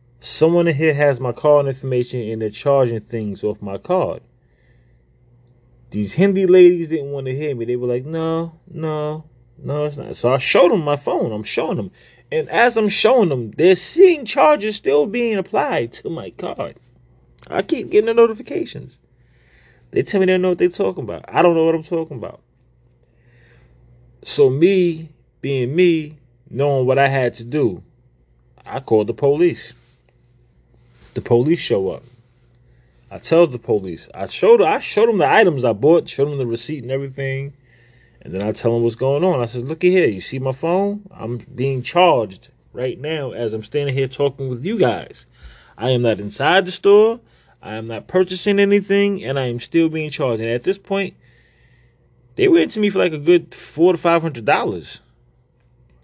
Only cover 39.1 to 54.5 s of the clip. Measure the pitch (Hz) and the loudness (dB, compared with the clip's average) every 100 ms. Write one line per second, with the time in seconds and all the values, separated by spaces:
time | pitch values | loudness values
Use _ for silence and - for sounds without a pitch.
39.1 | 143 185 147 117 123 127 160 180 185 147 | 0 0 0 -2 -6 -8 -2 2 4 2
40.1 | 98 - 135 131 131 165 180 202 208 - | 0 -6 -6 -6 -4 -2 -2 -2 -6 -12
41.1 | - 110 120 - 127 135 131 - 170 180 | -14 -10 -10 -10 -6 -4 -4 -2 2 4
42.1 | 139 104 95 _ _ _ - 127 117 147 | 4 0 -8 _ _ _ -8 -8 -6 -8
43.1 | 160 131 95 117 110 107 147 143 135 131 | -6 -8 -6 -6 -6 -6 -6 -4 -2 -4
44.1 | - 143 - 131 123 156 226 131 95 69 | -2 -4 -2 -8 -6 -6 0 0 0 -8
45.1 | - - _ - - _ - 120 127 120 | -18 -20 _ -20 -20 _ -6 -2 0 2
46.1 | 101 101 - 139 185 185 - 196 202 220 | 0 -4 -4 2 2 0 0 4 6 6
47.1 | 233 - _ _ _ - 107 110 113 - | 0 -10 _ _ _ -14 -12 -10 -12 -4
48.1 | 185 185 185 208 202 202 202 202 202 202 | -2 -2 -2 -2 0 2 2 2 0 0
49.1 | 202 117 139 127 120 - 165 165 156 151 | -2 -4 -4 -4 -6 -2 0 0 -2 -6
50.1 | 139 139 113 113 120 156 196 - 196 190 | -4 -2 -2 -2 -2 -2 -6 -4 -6 -6
51.1 | - _ _ _ _ _ _ _ _ _ | -10 _ _ _ _ _ _ _ _ _
52.1 | _ _ - 135 165 160 214 208 196 180 | _ _ 0 4 4 2 -2 -2 0 -2
53.1 | 156 147 175 139 - - - 175 156 175 | 0 2 2 2 -10 -14 0 2 2 2
54.1 | 170 160 131 110 | 0 0 -4 0